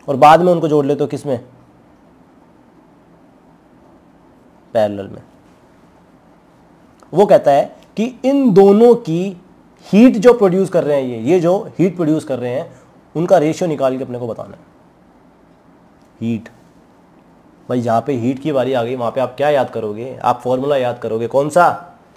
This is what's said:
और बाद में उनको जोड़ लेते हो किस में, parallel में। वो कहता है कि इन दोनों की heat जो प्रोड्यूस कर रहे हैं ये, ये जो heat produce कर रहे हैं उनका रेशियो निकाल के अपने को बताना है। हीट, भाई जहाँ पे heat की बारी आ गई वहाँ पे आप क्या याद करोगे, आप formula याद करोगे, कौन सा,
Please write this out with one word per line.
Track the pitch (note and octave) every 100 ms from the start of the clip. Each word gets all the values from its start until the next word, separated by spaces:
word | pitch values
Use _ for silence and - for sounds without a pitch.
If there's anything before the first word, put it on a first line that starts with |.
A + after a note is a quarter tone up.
| -
और | C3+
बाद | D3+ E3
में | F3+
उनको | E3+ D#3
जोड़ | D3 C#3
लेते | C#3+
हो | C#3+
किस | C3+ D3
में, | A#2+ - _ _ _ _ _ _ _ _ _ _ _ _ _ _ _ _ _ _ _ _ _ _ _ _ _ _ _ _ _ _ _ _
parallel | A#2 G#2 G2+ G2
में। | G#2 - _ _ _ _ _ _ _ _ _ _ _ _ _ _ _ _ _ _
वो | D#3 G3
कहता | D#3 D3
है | C#3 - - _ -
कि | A#3 -
इन | B3+ C#4 B3+
दोनों | F#3 G3 G3+ A#3+ A#3
की | G3 E3 G3 F3 - _ _ _ -
heat | G3 B3+ A#3
जो | A#3+
प्रोड्यूस | A#3+ G3 F#3 F#3
कर | F3
रहे | C#3+ C#3+
हैं | C3
ये, | A2+
ये | A#2 F#3
जो | E3 G3 D#3+ -
heat | F#3 F3
produce | D#3 D#3
कर | D3+ B2
रहे | B2
हैं | C3 E3+ - _ _ _
उनका | D3+ F3 F3+
रेशियो | D3+ D#3 F3+
निकाल | C#3+ C3 C3
के |
अपने | B2+ A#2+
को | A#2+
बताना | - G2 -
है। | _ _ _ _ _ _ _ _ _ _ _ _ _ _ _ -
हीट, | A#2 A2+ - - _ _ _ _ _ _ _ _ _ _ -
भाई | B2+
जहाँ | A#2 A2+
पे | A#2
heat | B2+ A#2+ C3+
की | D#3
बारी | C3+ B2+
आ | B2+
गई | A#2 B2+
वहाँ | A#2
पे | C3+
आप | B2 -
क्या | C#3+
याद | C#3+ A#2
करोगे, | A2+ G#2+ G#2 C3 A#2+
आप | A#2+ A#2
formula | B2 B2+ C#3 C#3
याद | A#2+ A#2+
करोगे, | A2+ A2+ A#2
कौन | C3 D3
सा, | F3 E3 G#2 - - _